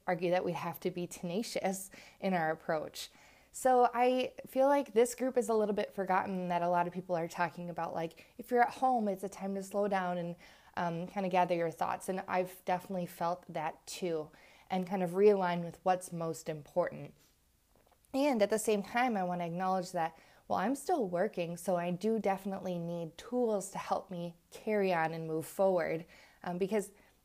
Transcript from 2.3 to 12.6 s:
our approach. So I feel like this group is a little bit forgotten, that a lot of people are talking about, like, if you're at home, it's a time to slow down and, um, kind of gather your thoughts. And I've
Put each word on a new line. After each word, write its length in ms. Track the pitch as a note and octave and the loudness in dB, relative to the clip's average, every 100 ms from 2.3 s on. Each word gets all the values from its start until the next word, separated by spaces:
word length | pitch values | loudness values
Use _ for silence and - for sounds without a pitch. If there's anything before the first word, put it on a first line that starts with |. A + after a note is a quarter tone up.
| F3+ | 2
our 160 | D#3 | 2
approach. 580 | E3 - D#3 D3+ - - - - - _ | 0 0 -2 -2 -10 -14 -16 -20 -20 _
So 360 | - B3+ B3 B3 | 0 4 6 6
I 380 | A#3+ B3 B3+ - - - | 6 4 4 0 -6 -4
feel 200 | C4 C#4 | 2 6
like 260 | C#4+ C4+ | 4 4
this 200 | A3 B3 | 4 4
group 240 | - B3+ B3 | 2 0 0
is 120 | A3+ | 2
a 40 | |
little 220 | A3 G#3 G#3 | 2 2 0
bit 180 | G#3 | -2
forgotten, 540 | - F#3 F#3 G3 F#3 F3+ | -4 0 2 0 -4 -2
that 140 | F3 | 0
a 80 | F3 | 2
lot 180 | F3 F3 | 2 0
of 60 | |
people 240 | F3+ F3+ E3+ | -4 -4 -2
are 100 | E3+ | -2
talking 420 | - E3+ - F3 | -2 -4 -4 -8
about, 240 | E3+ E3 | -6 -6
like, 320 | E3+ E3 - - - | -4 -6 -8 -18 -16
if 120 | - | 0
you're 120 | A#3+ | 4
at 80 | A#3 | 4
home, 400 | - C4 B3 G#3 | 4 2 2 0
it's 160 | G3 G3 | -2 -6
a 20 | |
time 280 | - G3 G3 | -8 -6 -6
to 80 | |
slow 260 | F#3+ G3+ G#3 | -4 -2 0
down 300 | F#3+ F3+ F3+ | 0 0 -2
and, 160 | E3+ E3+ - - - - | -4 -8 -16 -20 -10 -4
um, 300 | F3 E3 F#3 | -2 -2 -4
kind 180 | G#3 F#3 | -4 0
of 80 | |
gather 200 | F3+ F3+ | 2 4
your 180 | E3+ E3 | 2 0
thoughts. 360 | - F3+ - - | -2 -2 -2 -4
And 160 | F#3 - | -6 -2
I've 340 | F3+ F3+ - | -2 -2 -6